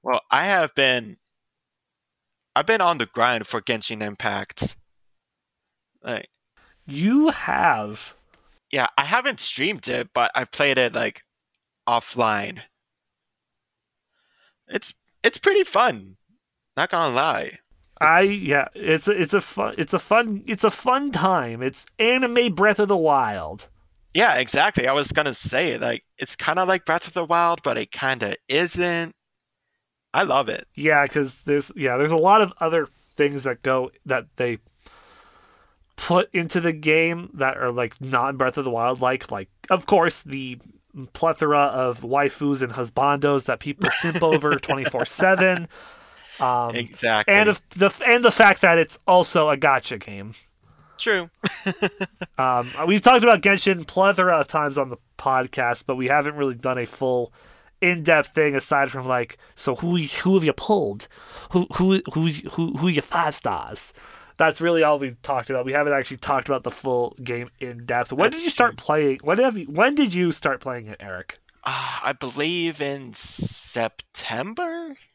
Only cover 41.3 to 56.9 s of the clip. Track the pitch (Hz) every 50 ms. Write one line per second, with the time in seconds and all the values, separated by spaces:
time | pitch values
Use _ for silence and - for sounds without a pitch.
41.3 | 160 - 156 147 147 147 143 139 117 131 127 127 120 117 120 117 131 143 143 139
42.3 | - - 147 143 143 131 127 120 110 135 123 113 _ 139 135 143 143 139 143 147
43.3 | 143 139 - - 123 - - 147 - - 180 - - - - 170 160 175 170 160
44.3 | 160 151 143 147 143 135 - - 143 135 131 143 - 120 120 - - - 190 185
45.3 | 190 185 185 185 185 175 170 - - - - - - - - - - - - -
46.3 | - - 131 127 123 123 120 117 117 120 117 107 - - - 117 110 107 107 -
47.3 | 196 202 214 208 196 - _ _ - 180 196 196 - - - 254 240 240 240 233
48.3 | - - 226 202 185 - - 175 170 165 160 - - - _ - 180 180 170 -
49.3 | - 175 151 151 143 135 147 147 135 127 - - 123 101 - - 101 98 98 107
50.3 | 113 - _ _ _ _ _ _ _ _ _ _ _ - - 233 208 185 170 170
51.3 | _ _ - 196 - - - 196 180 - 208 190 - - 196 - _ _ 180 -
52.3 | _ - 131 131 127 123 123 123 123 135 156 170 202 208 - 247 254 240 220 240
53.3 | 226 175 - 202 196 185 - 202 190 175 156 - - 185 190 196 202 185 185 180
54.3 | 170 156 139 - - 156 147 143 139 147 135 131 120 - _ _ _ - - 143
55.3 | 131 131 127 123 - - 127 120 120 - - - 131 127 127 123 139 151 139 147
56.3 | 147 147 143 135 127 117 123 131 127 127 120 -